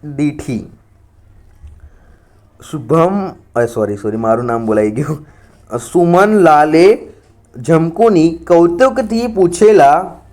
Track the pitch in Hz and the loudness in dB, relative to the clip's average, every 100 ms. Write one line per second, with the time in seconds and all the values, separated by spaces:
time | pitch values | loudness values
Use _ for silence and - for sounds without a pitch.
0 | 151 143 147 147 - 117 - - _ _ | -14 -6 -6 -6 -8 -8 -10 -20 _ _
1 | _ _ _ _ _ _ - - - _ | _ _ _ _ _ _ -20 -20 -20 _
2 | _ _ _ _ _ _ - 156 117 156 | _ _ _ _ _ _ -16 -14 -2 0
3 | 170 202 190 - _ - 117 - 104 101 | 0 -2 -6 -12 _ -4 -4 -2 -4 -4
4 | 110 107 113 113 123 117 110 107 107 110 | -6 -6 -2 -2 -2 -6 -2 0 0 -2
5 | 147 156 - _ _ _ _ 120 - 175 | -8 -8 -14 _ _ _ _ -12 -4 0
6 | 175 175 208 214 170 151 151 160 185 247 | 2 2 2 4 4 4 4 4 4 2
7 | - - _ _ _ - 127 160 165 160 | -4 -20 _ _ _ -16 -2 0 0 0
8 | 226 185 160 165 - 170 170 170 262 254 | 2 2 0 -2 0 2 2 2 0 0
9 | 220 226 240 220 180 175 214 214 143 156 | -4 -4 -6 -2 -2 2 2 6 4 2
10 | 190 - _ | -2 -14 _